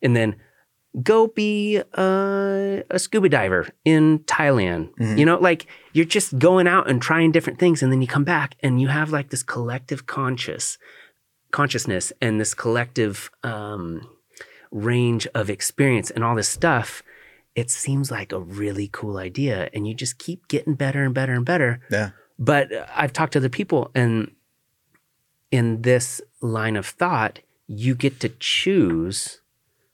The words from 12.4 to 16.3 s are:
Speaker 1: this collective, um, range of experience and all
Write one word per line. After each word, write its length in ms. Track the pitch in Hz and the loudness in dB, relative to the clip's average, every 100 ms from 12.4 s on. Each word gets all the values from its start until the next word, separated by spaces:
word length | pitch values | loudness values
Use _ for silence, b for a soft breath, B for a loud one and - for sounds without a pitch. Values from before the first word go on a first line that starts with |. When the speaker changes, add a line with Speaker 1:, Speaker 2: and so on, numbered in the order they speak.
Speaker 1:
this 140 | 107 - | -2 -4
collective, 720 | 117 117 120 123 107 95 - _ | -2 -2 -2 -2 -2 -4 -12 _
um, 680 | 120 110 104 104 85 82 - _ _ B B B B | -10 -8 -10 -10 -8 -10 -14 _ _ B B B B
range 560 | 110 110 123 120 117 - - | -6 -2 2 2 0 -2 -6
of 120 | 101 | -4
experience 600 | 101 - - 139 120 - | -4 -6 0 2 2 -2
and 140 | - | -2
all 100 | 117 | 0